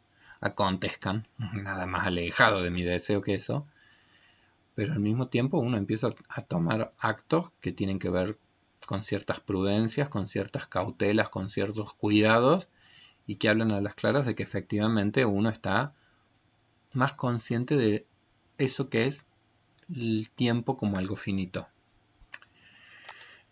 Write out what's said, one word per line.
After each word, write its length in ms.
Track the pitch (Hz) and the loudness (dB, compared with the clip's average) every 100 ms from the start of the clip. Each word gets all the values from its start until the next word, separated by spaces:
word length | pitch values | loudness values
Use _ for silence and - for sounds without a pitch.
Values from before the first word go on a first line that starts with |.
| _ _ - - | _ _ -20 -6
acontezcan, 880 | 98 - 98 92 98 - 95 104 107 - | -6 0 0 0 -4 -6 -4 -4 -6 -10
nada 480 | 107 104 98 95 92 | -8 -8 -6 -6 -4
más 220 | 90 92 | -2 0
alejado 560 | 87 85 - 117 98 | 0 -2 4 4 4
de 80 | 90 | 0
mi 120 | 87 | 0
deseo 380 | 87 90 - 101 | 0 0 0 0
que 120 | 98 | 0
eso, 340 | 98 - 127 147 _ _ _ _ _ _ _ _ _ _ - | -4 -2 -6 -6 _ _ _ _ _ _ _ _ _ _ -6
pero 180 | 101 | -4
al 60 | - | -2
mismo 280 | 104 117 123 | 0 0 0
tiempo 300 | 120 127 175 | 0 2 2
uno 180 | 120 117 | 0 0
empieza 360 | 98 110 120 - - | 0 -2 -2 -4 -10
a 120 | - | -12
tomar 520 | - 85 - 110 113 - | -4 0 0 0 -2 -4
actos 520 | 113 107 - 160 175 _ | -4 -4 0 0 -2 _
que 120 | 117 | -8
tienen 260 | 92 98 95 | -2 -2 -2
que 100 | 90 | 0
ver 280 | 90 92 107 _ _ _ - - | 0 0 -4 _ _ _ -18 -6
con 180 | 98 | -6
ciertas 360 | - 101 - - | -4 -6 -4 -8
prudencias, 680 | - 95 98 104 113 - 143 | -4 -2 2 2 0 0 -2
con 200 | 104 92 | -4 -4
ciertas 400 | - 98 - - | -4 -4 -6 -4
cautelas, 640 | 92 92 - 101 107 104 | -4 -4 0 2 2 0
con 200 | 95 95 | -4 -6
ciertos 440 | 104 101 107 107 | -2 -4 -4 -8
cuidados, 760 | - 107 107 107 117 127 180 - _ - - - _ - | -4 2 6 6 6 6 4 0 _ -20 -20 -20 _ -12
y 80 | 107 | 0
que 140 | 110 | 4
hablan 220 | 110 113 | 4 4
a 100 | 101 | 2
las 140 | 101 - | -2 -2
claras 300 | 110 127 127 | 2 2 0
de 100 | 104 | -2
que 80 | |
efectivamente 840 | 101 101 95 104 107 110 101 120 120 | -4 -6 -2 0 2 2 2 2 2
uno 240 | 101 110 | 2 0
está 440 | 110 92 101 139 - _ _ _ _ _ _ _ _ _ | -2 -2 0 -2 -8 _ _ _ _ _ _ _ _ _
más 200 | 127 135 | -2 -2
consciente 600 | - 127 120 - 117 123 147 | 0 -2 -2 -2 -2 0 2
de 300 | 110 104 - _ _ _ _ - | 4 2 -4 _ _ _ _ -4
eso 320 | 135 - 135 | -2 -2 -2
que 160 | 113 123 | 0 0
es 200 | 143 - _ _ _ _ _ - | -2 -16 _ _ _ _ _ -12
el 360 | 135 117 110 110 | -4 -2 -2 -2
tiempo 440 | - 123 117 117 131 | 0 2 2 0 -2
como 200 | 107 95 | 0 -2
algo 180 | 92 107 | -2 -4
finito. 520 | - 98 92 90 - _ _ _ _ _ - - - _ - - - - - - - - _ | -4 -2 -2 -6 -10 _ _ _ _ _ -18 -18 -18 _ -20 -20 -20 -20 -18 -18 -20 -20 _